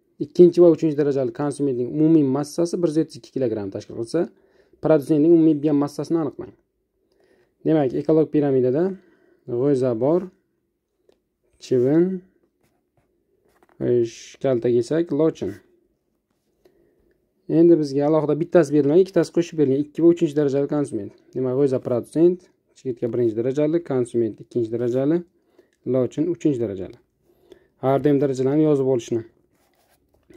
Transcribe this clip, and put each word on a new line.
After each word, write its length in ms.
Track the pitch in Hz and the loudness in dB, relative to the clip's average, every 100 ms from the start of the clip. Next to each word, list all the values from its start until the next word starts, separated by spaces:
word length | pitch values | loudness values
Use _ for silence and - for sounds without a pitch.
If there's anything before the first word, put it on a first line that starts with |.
| _ - | _ -12
Ikkinchi 420 | 147 - 175 175 | -4 4 6 8
va 80 | 175 | 6
uchinchi 240 | 156 165 143 | 4 0 -2
darajali 360 | 143 139 127 | -2 -2 -4
konsumentning 560 | 113 147 139 143 123 120 | -4 -6 -4 -4 -4 -4
umumiy 320 | 151 156 160 | 0 4 4
massasi 540 | 139 135 147 - 170 190 | 4 0 -4 -4 -4 -2
bir 80 | 170 | -2
yuz 100 | 151 | -2
o'ttiz 200 | 156 123 | -4 -6
ikki 160 | - | -12
kilogramm 400 | 135 123 107 98 | -4 -4 -4 -8
tashkil 240 | 107 - 110 | -10 -12 -10
qilsa, 240 | 117 160 196 - _ _ _ _ | -6 -4 -6 -10 _ _ _ _
produsentning 500 | 151 156 135 156 160 | 2 2 2 2 4
umumiy 240 | 170 160 147 | 6 4 2
biomassasini 640 | 151 143 143 - 147 165 | 0 0 -2 -6 -4 -4
aniqlang. 320 | 143 - - - _ _ _ _ _ _ _ _ _ _ 143 | -4 -8 -14 -20 _ _ _ _ _ _ _ _ _ _ -2
Demak, 280 | 156 135 | 0 0
ekolog 380 | 143 147 160 147 | -2 0 2 2
piramidada 520 | 151 143 131 127 135 190 190 _ _ _ _ - | 0 0 2 0 0 -2 -6 _ _ _ _ -10
g'o'za 440 | 120 143 135 127 113 | -4 0 0 0 -2
bor, 300 | 131 175 185 - _ _ _ _ _ _ _ _ _ _ _ _ | 0 0 -2 -12 _ _ _ _ _ _ _ _ _ _ _ _
chivin, 400 | - 131 127 160 185 185 - _ _ _ _ _ _ _ _ _ _ _ _ _ _ - 131 123 117 - - - | -4 0 2 2 0 -2 -12 _ _ _ _ _ _ _ _ _ _ _ _ _ _ -8 -2 0 -2 -6 -20 -8
kaltakesak, 680 | 139 123 123 120 117 160 170 | -2 -2 0 0 0 -2 -2
lochin. 440 | 143 160 156 98 98 _ _ _ _ _ _ _ _ _ _ _ _ _ _ _ _ _ _ - | 0 -2 -2 -8 -10 _ _ _ _ _ _ _ _ _ _ _ _ _ _ _ _ _ _ -4
Endi 300 | 156 170 160 | 2 4 4
bizga 280 | 147 135 143 | 0 -2 0
alohida 280 | 156 143 147 | 0 0 -2
bittasi 340 | 170 180 139 | 0 2 2
berilmagan, 280 | 147 139 165 | 2 2 2
ikkitasi 280 | 190 170 156 | 2 0 -2
qo'shib 260 | - 170 160 | -2 -4 0
berilgan, 220 | 139 135 | 0 0
ikki 200 | 147 - | -4 0
va 40 | 170 | 2
uchinchi 220 | 170 160 143 | 4 0 0
darajali 320 | 143 139 143 | 0 0 -2
konsument. 440 | 151 135 107 101 - _ | -2 -4 -6 -10 -14 _
Demak, 200 | 131 131 127 | -6 -4 0
g'o'za 220 | 143 127 | 0 -2
produsent, 680 | - 120 113 147 175 180 _ _ _ | -2 -4 -4 0 2 0 _ _ _
chigirtka 360 | _ 131 120 120 | _ -10 -6 -4
birinchi 220 | 123 117 107 | -2 -2 -2
darajali, 460 | 123 139 151 165 | -2 -2 0 -2
konsument 580 | 170 131 120 120 113 104 | -2 -4 -2 -2 -2 -4
ikkinchi 300 | - 123 110 | -10 -6 -4
darajali, 500 | 113 120 123 139 170 170 _ _ _ _ _ 123 | -4 -4 -2 0 -2 -4 _ _ _ _ _ -4
lochin 440 | 127 120 - 170 | -2 -2 -2 -4
uchinchi 260 | 165 156 127 | -2 -2 -2
darajali. 380 | 110 95 90 - _ _ _ _ _ - _ _ | -4 -8 -12 -16 _ _ _ _ _ -20 _ _
Har 200 | 131 135 | -2 0
doim 140 | 147 139 | 2 2
darajalarni 420 | 143 131 131 147 156 | 0 0 0 2 2
yozib 240 | 143 131 | 2 0
olishni 280 | 127 - - - _ _ _ _ _ _ _ _ _ _ | -2 -2 -6 -6 _ _ _ _ _ _ _ _ _ _